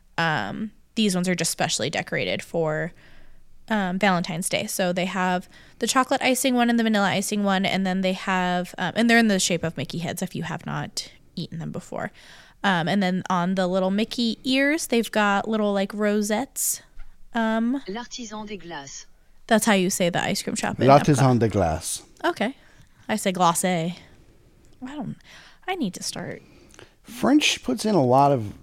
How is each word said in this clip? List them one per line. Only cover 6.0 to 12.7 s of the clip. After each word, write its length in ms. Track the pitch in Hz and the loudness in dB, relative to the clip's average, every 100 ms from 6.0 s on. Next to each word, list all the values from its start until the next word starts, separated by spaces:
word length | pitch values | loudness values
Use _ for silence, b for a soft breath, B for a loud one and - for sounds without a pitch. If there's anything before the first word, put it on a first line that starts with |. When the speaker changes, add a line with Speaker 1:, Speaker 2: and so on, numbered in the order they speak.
| 254 262 | 2 2
Speaker 1:
icing 320 | - 254 269 | 2 2 2
one 160 | 247 240 | 2 4
and 80 | 233 | 2
the 40 | |
vanilla 240 | 226 208 196 | 2 2 2
icing 340 | 165 202 208 | 0 0 0
one, 200 | 202 190 196 | 0 2 0
and 180 | 185 190 | 0 0
then 140 | 190 | 0
they 100 | 190 | 0
have, 600 | 185 - 185 180 180 180 - | -2 -2 0 0 -2 -4 -6
um, 140 | 175 - | -4 0
and 120 | 233 | 4
they're 80 | 226 | 6
in 100 | 226 | 6
the 100 | 190 | 2
shape 240 | - 170 | 2 0
of 120 | 165 - | -2 -6
Mickey 220 | 135 170 | -6 -6
heads 240 | 165 - | -4 -4
if 120 | 185 - | -6 -6
you 60 | |
have 200 | 165 156 - | -6 -8 -6
not 440 | 147 143 - - - - - | -6 -6 -10 -12 -16 -16 -12
eaten 220 | 160 165 | -10 -10
them 120 | 151 | -10
before. 380 | - - - - b b b b b | -10 -10 -8 -8 b b b b b
Um, 240 | 202 | 0